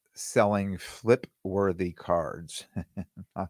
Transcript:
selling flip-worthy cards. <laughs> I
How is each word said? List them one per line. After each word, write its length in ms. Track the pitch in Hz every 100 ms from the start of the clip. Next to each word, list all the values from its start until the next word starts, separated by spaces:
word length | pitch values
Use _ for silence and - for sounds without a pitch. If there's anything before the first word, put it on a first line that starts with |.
| _ -
selling 640 | - 127 104 104 98 92
flip-worthy 1160 | - - 110 117 - _ 98 95 98 87 90
cards. 720 | 82 - 85 76 - 82 - - -
<laughs> 600 | - - 87 - -
I 100 | -